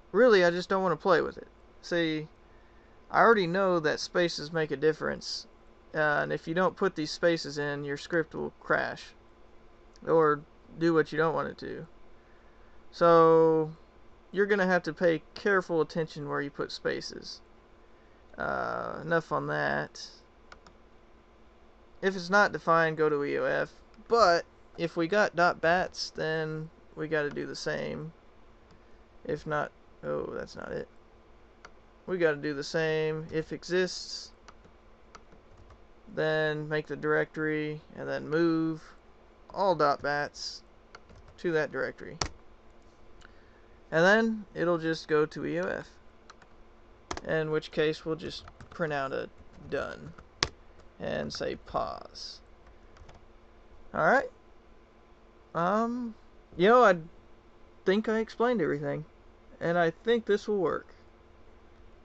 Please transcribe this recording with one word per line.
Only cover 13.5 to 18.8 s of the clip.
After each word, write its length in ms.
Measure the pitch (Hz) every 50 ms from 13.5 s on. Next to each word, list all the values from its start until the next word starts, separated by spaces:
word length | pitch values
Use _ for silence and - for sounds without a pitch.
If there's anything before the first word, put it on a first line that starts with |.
| 160 160 156 156 160 - - - - - - - - - - -
you're 140 | - 175 202
gonna 200 | 202 - 202 185
have 180 | 185 185 175 175
to 100 | 170 151
pay 280 | - 185 175 165 156 - - -
careful 440 | - - 214 196 190 180 - 175 160
attention 480 | 151 147 - 175 160 156 - 160 147 143
where 140 | 143 143
you 80 | 143 143
put 220 | - - 147 139
spaces. 680 | - - - 165 135 131 - - - - - - - - - - - - - - - - - - - - - - - - - - - -
Uh, 600 | 67 69 69 65 64 - 58 60